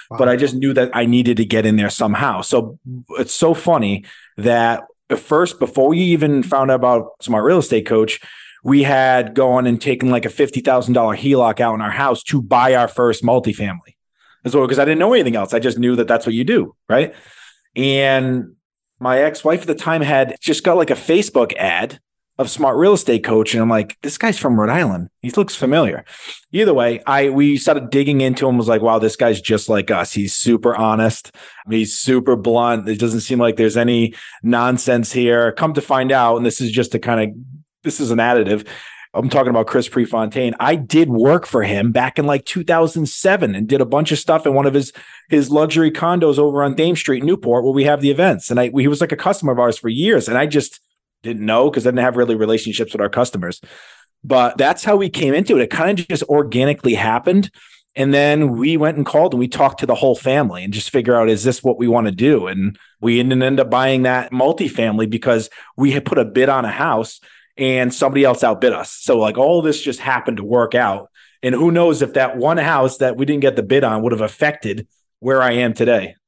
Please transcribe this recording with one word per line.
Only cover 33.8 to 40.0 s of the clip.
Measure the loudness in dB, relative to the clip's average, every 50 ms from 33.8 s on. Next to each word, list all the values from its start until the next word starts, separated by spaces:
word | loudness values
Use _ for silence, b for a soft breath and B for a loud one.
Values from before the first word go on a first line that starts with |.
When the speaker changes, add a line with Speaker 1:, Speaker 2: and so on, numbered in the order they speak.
| 0 2 2 2 0 0 -2 B B B B B B
Speaker 2:
nonsense | 0 0 2 0 0 0 -2 0 0 0 0 0 -2 -2
here." | 0 2 2 2 2 2 0 0
Come | -2 -2 -2 -2
to | -2
find | -2 0 -2 0 0 2
out, | 2 2 4 2 2
and | 2 0
this | -2 -2 -2
is | -4 -4 -2
just | -2 -4 -2 -4
to | -6
kinda, | -2 -2 -2 -2 -2 -4 -6 -12 -18 -20 -20 -20 -20 _ _ _ -8
this | -6 -4 -4
is | -4 -2
an | 0 0
additive. | 2 2 2 2 2 0 -2 -4 -4 B B B B B B B B B B
I'm | -4 -4 -2
talking | 0 0 0 2
about | 2 0 0 0
Chris | 0 -2 -2 0
Prefontaine. | -2 -2